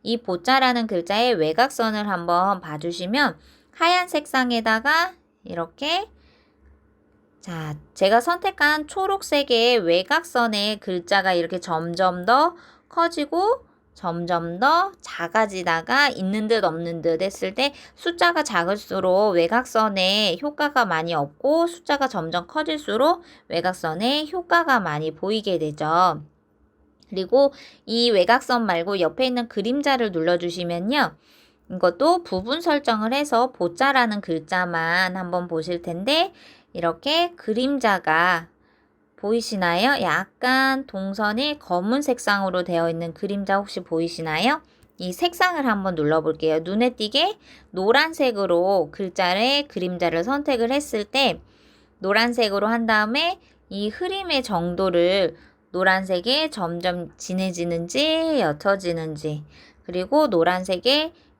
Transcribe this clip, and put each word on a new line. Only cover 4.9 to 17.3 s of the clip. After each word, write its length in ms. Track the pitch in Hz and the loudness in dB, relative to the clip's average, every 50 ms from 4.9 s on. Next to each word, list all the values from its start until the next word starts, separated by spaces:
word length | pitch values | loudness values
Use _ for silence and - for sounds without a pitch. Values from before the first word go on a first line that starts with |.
| 311 330 339 370 370 _ _ _ _ _ _ | 2 2 0 -2 -6 _ _ _ _ _ _
이렇게, 640 | - 180 170 165 170 _ - 277 302 339 370 415 - _ _ _ _ _ _ _ _ _ _ _ _ _ _ _ _ _ _ _ _ _ _ _ _ _ _ | -10 -6 -6 -6 -8 _ -8 -4 -2 -2 -2 -4 -6 _ _ _ _ _ _ _ _ _ _ _ _ _ _ _ _ _ _ _ _ _ _ _ _ _ _
자, 360 | - - 170 160 156 156 151 151 - _ _ | -14 -12 -10 -8 -8 -8 -10 -12 -14 _ _
제가 260 | - 190 196 214 233 | 0 2 4 4 4
선택한 680 | 247 339 349 359 359 392 381 - 294 294 302 311 302 302 | 2 0 -2 -2 -2 -4 -2 0 2 2 2 0 -4 -6
초록색의 920 | - 392 381 381 392 392 392 - 302 285 285 285 247 226 233 247 247 226 | -4 -4 -2 -2 -2 -4 -2 -2 0 0 2 2 2 4 4 4 4 2
외곽선의 1000 | 180 165 165 180 185 - 285 320 339 - - 247 233 226 214 202 202 214 214 208 | 4 2 2 2 2 0 -2 -2 -2 -2 -2 0 0 0 0 -2 -2 -2 -4 -6
글자가 540 | - 202 185 180 175 - 202 196 185 190 185 | -6 -6 -6 -6 -2 2 0 2 4 2 2
이렇게 260 | 175 165 170 185 180 | 2 0 -2 -4 -8
점점 640 | - 185 165 160 165 170 170 175 190 185 180 180 180 | -4 -4 -4 -4 -4 -4 -2 2 2 2 0 0 2
더 300 | 196 240 269 311 349 339 - - - - _ _ _ | 4 4 4 4 2 0 -6 -20 -20 -20 _ _ _
커지고 800 | - 349 339 339 339 311 294 294 320 339 381 440 508 523 - _ _ _ _ _ _ | 0 0 0 0 0 -4 -4 -2 0 0 2 2 0 0 -4 _ _ _ _ _ _
점점 680 | - - 175 165 170 175 170 180 170 165 170 170 180 | -8 -6 -4 -4 -4 -2 -2 -2 -2 -2 -4 -4 0
더 320 | 240 277 320 349 381 403 370 _ | 2 4 4 2 0 -2 -6 _
작아지다가 1080 | - - - - 170 170 - 220 220 202 196 185 175 175 165 165 165 - 240 277 285 277 | -16 -14 -8 -8 -8 -2 0 0 0 0 -2 -4 -2 0 0 0 0 0 2 2 2 2
있는 380 | - - 185 190 202 220 214 | 0 -2 -4 -2 -2 -2 0
듯 160 | 214 233 220 | 0 2 2
없는 400 | 196 175 160 165 170 170 170 165 | 2 0 0 -2 -6 -6 -6 -2
듯 180 | 156 170 165 160 | -2 -2 0 0
했을 360 | 190 196 | -2 -4